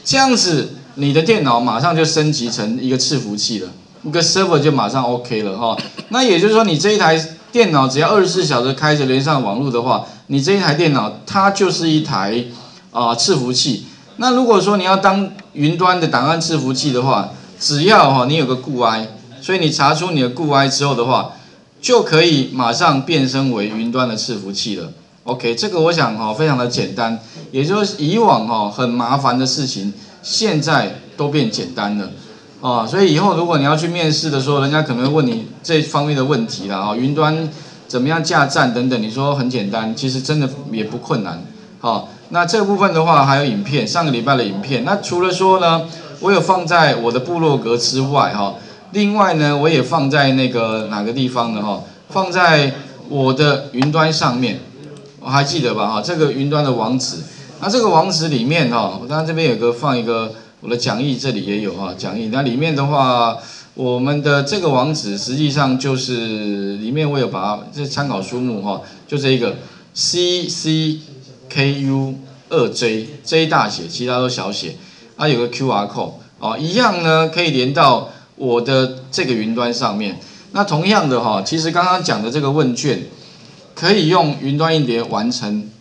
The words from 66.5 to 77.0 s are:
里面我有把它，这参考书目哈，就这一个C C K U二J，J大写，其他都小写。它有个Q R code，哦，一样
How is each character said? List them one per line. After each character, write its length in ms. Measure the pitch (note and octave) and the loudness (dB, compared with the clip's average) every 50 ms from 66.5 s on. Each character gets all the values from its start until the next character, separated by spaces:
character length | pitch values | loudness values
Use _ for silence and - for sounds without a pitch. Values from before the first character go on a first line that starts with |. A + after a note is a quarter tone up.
| G2+ G2+ G2 G2 G2+ G2+ | -4 -4 -4 -6 -6 -6
里 120 | G#2+ A2+ | -6 -4
面 200 | C3+ D3+ D#3 D3 | -2 -2 -2 0
我 100 | C#3+ C#3 | 0 0
有 80 | B2 G#2+ | -2 -2
把 140 | G2 F#2+ | -2 -4
它， 180 | F#2 G2+ G#2 G#2 - - | -4 -4 -4 -6 -8 -12
这 140 | - D3 C#3+ | -10 -8 -8
参 220 | B2+ - C#3+ C#3+ C#3 | -6 -4 -4 -4 -4
考 120 | A#2+ F#2+ | -4 -4
书 200 | F#2+ - A#2+ B2 | -6 -6 -6 -4
目 240 | B2+ B2+ A2+ G#2 G2 | -4 -4 -4 -4 -4
哈， 180 | G#2 G2 E2+ - - - - - - | -6 -6 -6 -8 -16 -20 -20 -12 -6
就 80 | D3 | -6
这 140 | C#3+ C3+ C3+ | -2 0 2
一 80 | C3 B2 | 2 2
个 180 | A#2+ G#2+ - - - - - - - _ _ | 0 -2 -4 -6 -12 -18 -20 -20 -20 _ _
C 540 | - - - D#3+ F3 F3+ F3 F3+ F3+ E3+ - | -6 -4 -2 -2 -2 0 0 -2 -2 -4 -6
C 520 | - - - D#3+ D#3+ D#3 D#3+ D#3 D3+ - - - - - - - - - - - | -8 -6 -2 -2 0 0 0 -2 -4 -4 -8 -18 -20 -20 -20 -20 -20 -20 -20 -8
K 320 | - D3 C3+ C#3 C#3 C#3 | -2 0 0 0 0 0
U 340 | C#3 C3+ C3+ C3+ C3+ C3+ C3+ - - - - - - - | -2 0 0 0 -2 -4 -6 -10 -14 -20 -20 -20 -12 -4
二 180 | - E3 A#2+ G#2+ | 0 0 0 0
J，J 800 | - - A#2+ A#2 A2 A2 A2 - - - - - D#3+ D#3+ D#3+ D#3 | -2 -2 -2 -2 -2 -2 -6 -8 -14 -16 -8 0 0 0 2 2
大 220 | D#3+ D3 A#2 G#2 | 2 0 0 0
写， 140 | G2 - E2+ E2 | -4 -8 -10 -10
其 180 | - - B2 | -8 -8 -4
他 120 | B2 B2 B2 | -2 -2 -2
都 100 | B2+ B2+ | -2 -2
小 240 | B2 - F#2 G2 | -4 -4 -6 -6
写。 240 | G#2 - - E2 - - - - - - - - - - | -6 -8 -8 -10 -12 -14 -20 -20 -20 -20 -20 -20 -10 -4
它 100 | D3+ D#3 | 0 0
有 100 | C3+ A#2 | 2 0
个 80 | A#2+ A#2+ | 0 -2
Q 220 | A#2+ - C3+ C3 | -4 -4 -2 0
R 140 | A2+ G2+ G#2 | 0 0 -2
code， 260 | G2+ - B2 G2 E2 - - - - _ _ | -4 -6 -8 -8 -8 -10 -16 -20 -20 _ _
哦， 180 | - A2 A2 - | -6 -6 -4 -4
一 140 | D3 E3 F3+ | -4 -2 0
样 260 | A#3 B3+ A3+ G3 F3 | 2 2 2 2 0